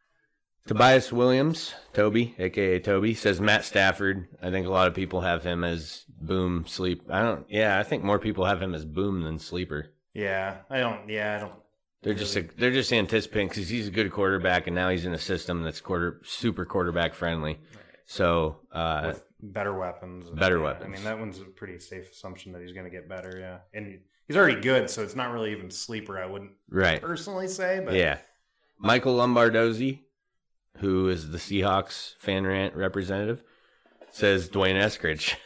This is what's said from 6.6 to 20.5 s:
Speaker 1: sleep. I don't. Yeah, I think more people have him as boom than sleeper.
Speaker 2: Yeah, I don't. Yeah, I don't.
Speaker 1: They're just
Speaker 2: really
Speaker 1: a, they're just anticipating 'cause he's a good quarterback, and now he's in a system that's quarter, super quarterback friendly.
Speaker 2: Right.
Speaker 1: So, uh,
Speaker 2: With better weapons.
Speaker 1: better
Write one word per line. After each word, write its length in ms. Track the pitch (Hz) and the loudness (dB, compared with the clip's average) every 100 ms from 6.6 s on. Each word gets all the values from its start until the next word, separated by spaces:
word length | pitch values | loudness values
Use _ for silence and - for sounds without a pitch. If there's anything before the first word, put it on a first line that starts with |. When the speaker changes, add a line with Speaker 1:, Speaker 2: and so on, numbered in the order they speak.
| 82 | -4
Speaker 1:
sleep. 360 | - 92 85 - | -4 -2 -2 -2
I 120 | 95 | 0
don't. 240 | 113 82 - | 0 -2 -4
Yeah, 280 | 104 107 98 | 0 2 2
I 60 | |
think 200 | 104 143 | 0 -2
more 140 | 101 101 | 0 0
people 260 | 110 98 95 | 0 0 0
have 160 | 90 | 0
him 120 | 95 | -2
as 100 | 80 78 | -6 -6
boom 360 | 82 101 95 | -2 -2 -2
than 160 | 80 80 | -4 -6
sleeper. 540 | - 87 87 76 - _ _ | -6 -6 -6 -6 -8 _ _
Speaker 2:
Yeah, 440 | 98 98 95 95 98 - | -6 -4 -2 -4 -8 -6
I 100 | 131 | -4
don't. 280 | 120 101 104 | -2 -4 -6
Yeah, 260 | 107 107 104 | -4 -4 -4
I 40 | |
don't. 140 | 101 - _ _ _ _ | -8 -14 _ _ _ _
Speaker 1:
They're 120 | 107 | -4
just 220 | 101 98 104 | -4 -2 -4
Speaker 2:
really 120 | 82 | -4
Speaker 1:
a, 40 | - | -2
they're 120 | 123 | 0
just 220 | 131 - | 2 2
anticipating 560 | 117 95 113 - 107 95 | 2 2 0 0 -2 -2
'cause 180 | 107 90 | -4 -4
he's 180 | 117 101 | -4 -4
a 40 | |
good 200 | 101 98 | -2 -2
quarterback, 540 | 104 95 98 92 90 87 | 0 0 2 2 2 0
and 80 | 90 | 0
now 140 | 92 | 2
he's 160 | 90 87 | 0 -2
in 80 | |
a 60 | 82 | -4
system 420 | - 90 - 87 | -2 -4 -2 -4
that's 180 | 80 - | -4 -6
quarter, 400 | - 90 85 - | -4 -2 -2 -4
super 420 | - - 117 90 87 | -10 -4 -2 -2 -2
quarterback 480 | 98 87 85 82 | 0 0 2 0
friendly. 400 | - 85 82 76 | 0 -2 -2 -4
Speaker 2:
Right. 300 | 76 - - - _ - | -6 -12 -20 -20 _ -10
Speaker 1:
So, 540 | - 90 85 78 - - | 0 2 4 2 -4 -10
uh, 320 | 82 82 78 80 | -4 -2 -2 -4
Speaker 2:
With 160 | - - _ | -8 -14 _
better 320 | 101 104 101 | -10 -6 -4
weapons. 560 | 95 90 - 90 90 85 | -4 -6 -8 -14 -16 -10
Speaker 1:
better 280 | 78 95 | 0 2